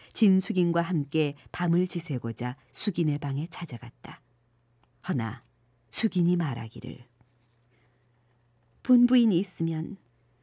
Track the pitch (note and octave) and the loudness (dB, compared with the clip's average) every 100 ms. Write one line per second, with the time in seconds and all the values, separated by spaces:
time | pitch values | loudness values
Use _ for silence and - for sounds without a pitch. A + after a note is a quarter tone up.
0 | - - G#3 F#3 F#3 F#3 F3 E3+ E3+ F3 | -10 2 4 4 2 0 2 0 0 -2
1 | C#3 D#3+ D3 C#3+ - - F3 E3+ F3+ F3 | -2 0 -2 -4 -14 -4 0 2 0 -4
2 | - B2+ A#2 A2+ B2 C3 _ - - F3 | -6 -6 -6 -6 -6 -8 _ -6 -6 -2
3 | D#3 C#3+ C#3 C3+ E3 - F3 A#2+ A#2 _ | -2 -2 -4 -6 -8 -10 -10 -12 -14 _
4 | - - _ _ _ _ _ _ _ _ | -20 -20 _ _ _ _ _ _ _ _
5 | - C#3+ A2+ B2 _ _ _ _ - - | -4 -2 -2 -8 _ _ _ _ -8 -2
6 | A3 F3+ E3+ F3 D#3 A#2 A2+ - - - | 0 2 2 2 -2 -4 -8 -12 -12 -14
7 | - _ _ _ _ _ _ _ _ _ | -18 _ _ _ _ _ _ _ _ _
8 | _ _ _ _ _ _ _ _ - B3 | _ _ _ _ _ _ _ _ 4 6
9 | A#3+ B3 A#3 F3 G3 - E3 D#3+ - G3 | 6 6 4 2 0 -2 -2 -2 -6 -10
10 | _ _ _ _ | _ _ _ _